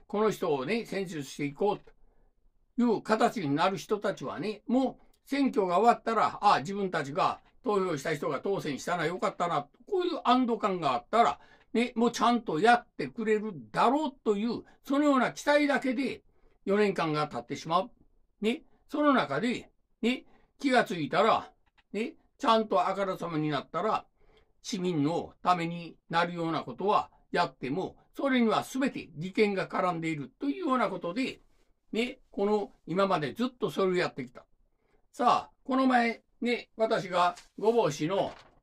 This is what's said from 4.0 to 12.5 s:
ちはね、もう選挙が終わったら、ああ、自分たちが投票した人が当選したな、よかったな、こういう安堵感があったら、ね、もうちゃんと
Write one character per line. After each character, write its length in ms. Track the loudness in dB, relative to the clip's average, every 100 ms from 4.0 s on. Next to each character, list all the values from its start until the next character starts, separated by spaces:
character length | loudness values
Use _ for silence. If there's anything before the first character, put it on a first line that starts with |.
| -2
ち 100 | -4
は 160 | -6 -6
ね、 220 | -6 -6 0
も 320 | 0 0 -4
う 300 | -20 _ -6
選 200 | 0 0
挙 180 | 2 2
が 140 | 4
終 80 | 4
わ 40 |
っ 100 | 4
た 120 | 0
ら、 240 | 0 0 2
あ 140 | 4
あ、 40 | 4
自 120 | 0
分 180 | -4 -2
た 140 | -2
ち 80 | -4
が 280 | 0 0 -2 _ _
投 220 | -2 0
票 140 | 0 -2
し 40 |
た 120 | -4
人 160 | -4 -4
が 100 | -4
当 180 | -2 -4
選 160 | -4 -6
し 80 | -4
た 100 | -2
な、 80 |
よ 140 | -2 -2
か 100 | -4
っ 80 | -2
た 120 | -2
な、 180 | -4 -6 _ -6
こ 140 | -2
う 60 | -2
い 20 |
う 120 | -2
安 220 | 2 2 2
堵 100 | 0
感 240 | -2 0
が 140 | 0
あ 60 | -2
っ 60 | 0
た 120 | 4
ら、 160 | 4 0 -10 _ _
ね、 180 | 0 0
も 120 | 2 0
う 40 |
ち 120 | 2
ゃ 80 | 2
ん 100 | 2
と 180 | 0